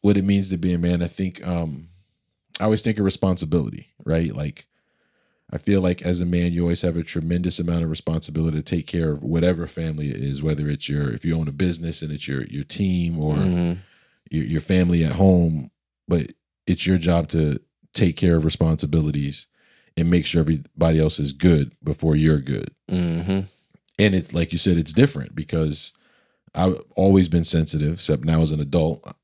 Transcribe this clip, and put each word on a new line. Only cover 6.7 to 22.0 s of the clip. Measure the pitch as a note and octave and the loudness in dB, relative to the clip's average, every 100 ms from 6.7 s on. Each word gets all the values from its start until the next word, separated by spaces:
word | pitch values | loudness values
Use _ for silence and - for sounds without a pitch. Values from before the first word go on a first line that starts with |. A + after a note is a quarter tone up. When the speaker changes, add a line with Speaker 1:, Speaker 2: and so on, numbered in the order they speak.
| E2+ | 0
Speaker 1:
have | F2+ E2 | -2 -2
a | |
tremendous | D#2+ F2 D#2+ F2 F2+ - | -4 -6 -2 -2 -2 -2
amount | E2+ E2+ | -2 -2
of | E2 | -2
responsibility | D#2+ - D#2+ - D2+ E2 D2+ | -4 -4 -4 -4 -2 -2 -2
to | |
take | - F2 - | -4 -6 -4
care | E2+ D#2+ | -2 -2
of | D2 | -2
whatever | C#2 E2 F2 E2+ E2 | -2 0 2 0 -6
family | - E2 D2+ D2 | -6 -6 -4 -6
it | G1+ | -4
is, | C#2 C#2 | -6 -4
whether | D#2 D2 D2 | -2 -2 -2
it's | C#2+ - | -4 -4
your, | C#2+ C#2 | -4 -2
if | A1+ | -4
you | E2+ E2 | -2 -2
own | D2+ | -4
a | |
business | C#2+ F#2 E2 E2 D#2+ | -2 -2 -2 -6 -6
and | D#2 | -8
it's | D2 - | -8 -6
your, | C2+ - | -6 -6
your | C#2 C#2 | -10 -10
team | - G2 F2+ E2+ E2 | -4 0 0 -2 -2
or | D2+ D2+ | -2 0
Speaker 2:
Mm-hmm. | F#2+ F2 F2 F2+ F#2+ _ _ _ - | 0 0 0 -4 -10 _ _ _ -8
Speaker 1:
your, | D#2+ | -6
your | B1+ D#2 | -2 -4
family | - F#2 F2 E2+ D#2+ | 2 2 4 2 2
at | |
home, | D2 F#2+ F2+ E2 D#2 - _ _ _ - | 4 6 6 4 0 -6 _ _ _ -2
but | F2 C#2 - _ _ - | -2 -2 -12 _ _ -4
it's | F2+ F2+ | -2 2
your | F#2 | 2
job | E2 E2+ D#2 | 4 2 2
to | E2 D2+ C#2 _ _ _ | 0 0 -2 _ _ _
take | - F#2+ D#2 | 0 0 2
care | F2 E2 | 2 4
of | |
responsibilities | D#2 - E2 D#2+ D2 D#2+ D2+ C#2+ C#2+ - - _ _ _ _ - | 2 0 0 0 0 0 0 -2 -4 -8 -14 _ _ _ _ -2
and | E2 | 2
make | F2 D#2 | 2 2
sure | E2+ | 0
everybody | D#2 D#2 C#2+ - E2 D#2+ | 2 0 -4 0 2 4
else | D#2 - | 2 0
is | D2 | -6
good | C2+ F2 D#2+ C2+ _ | 2 4 4 2 _
before | D2+ D2 | -6 -2